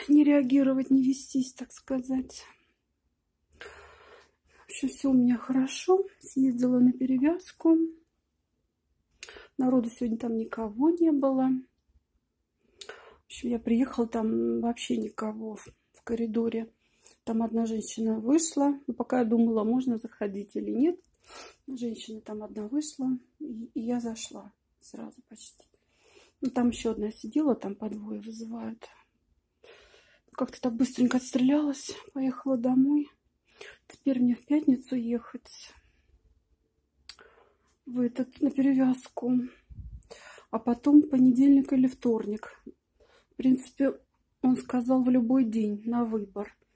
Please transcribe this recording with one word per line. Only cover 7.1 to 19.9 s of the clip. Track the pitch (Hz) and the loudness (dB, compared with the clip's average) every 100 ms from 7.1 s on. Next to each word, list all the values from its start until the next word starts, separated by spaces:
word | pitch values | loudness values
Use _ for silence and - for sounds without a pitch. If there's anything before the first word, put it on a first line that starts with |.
| 262 285 359 - - 330 330 330 - _ _ _ _ _ _ _ _ _ _ _ _ - - - - | 2 2 2 -4 0 4 4 2 -4 _ _ _ _ _ _ _ _ _ _ _ _ -14 -14 -12 -4
Народу | 254 254 233 | 2 2 0
сегодня | - 240 226 | -4 -4 -4
там | 240 226 | -4 -4
никого | 226 - 220 208 302 | -6 -6 -8 0 2
не | 349 330 | 4 2
было. | 285 269 262 262 262 - _ _ _ _ _ _ _ _ _ _ - | 2 2 2 2 0 -4 _ _ _ _ _ _ _ _ _ _ -16
В | - - - - - | -16 -18 -20 -20 -18
общем, | - 240 | -10 -6
я | 240 | -4
приехала, | 233 233 269 - 226 | 0 0 0 -2 -4
там | 226 220 226 233 233 | -2 -2 0 -2 -2
вообще | 233 233 - 240 | -4 -4 -4 -4
никого | 214 - 220 214 220 208 | -6 -8 -10 -8 -12 -14
в, | - - _ | -18 -20 _
в | - | -18
коридоре. | - 233 233 214 226 226 226 _ _ _ - - - | -8 -4 -2 -2 -2 -4 -8 _ _ _ -20 -14 -6
Там | 226 | -2
одна | 226 226 226 | -2 -2 -2
женщина | 220 208 - 220 220 | -4 -6 -4 -2 -2
вышла. | 220 311 320 - 285 277 - | 2 2 2 0 0 0 -4
Ну, | |
пока | 233 240 254 | -6 -2 0
я | 226 | 2
думала, | 233 233 220 214 | 4 4 2 0
можно | 247 262 | 0 0